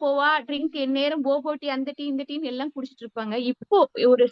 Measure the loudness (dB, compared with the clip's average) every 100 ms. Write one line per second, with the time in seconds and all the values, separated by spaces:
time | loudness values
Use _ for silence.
0 | 0 2 4 2 0 -4 -4 -2 -2 0
1 | 0 0 0 0 -2 -6 -4 -4 -4 -6
2 | -6 -6 -6 -8 -6 -6 -8 -8 -12 -12
3 | -14 -10 -6 -4 -4 -4 2 4 4 4
4 | 4 6 4